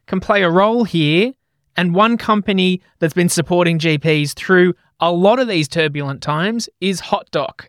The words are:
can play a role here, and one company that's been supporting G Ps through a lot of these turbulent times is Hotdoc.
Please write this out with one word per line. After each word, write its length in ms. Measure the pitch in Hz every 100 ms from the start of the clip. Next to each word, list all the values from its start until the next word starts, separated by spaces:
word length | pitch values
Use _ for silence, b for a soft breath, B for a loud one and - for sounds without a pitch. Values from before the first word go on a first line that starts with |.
| -
can 140 | 190
play 220 | - 208
a 80 | 180
role 340 | 175 208 233
here, 480 | 220 170 147 160 233 269 _ _ _
and 200 | - 180
one 240 | 170 220 233
company 640 | - 214 196 190 185 180 _ -
that's 160 | 165
been 160 | 175 175
supporting 480 | - 156 175 175 165
G 180 | 160 151
Ps 380 | 160 156 147
through 400 | - - 220 180 175 _ -
a 120 | 170
lot 260 | 175 190 247
of 80 | 247
these 220 | 185 151
turbulent 540 | 165 156 147 143 131
times 460 | - 151 185 226 - -
is 200 | 185 180
Hotdoc. 680 | - 196 - 160 139 -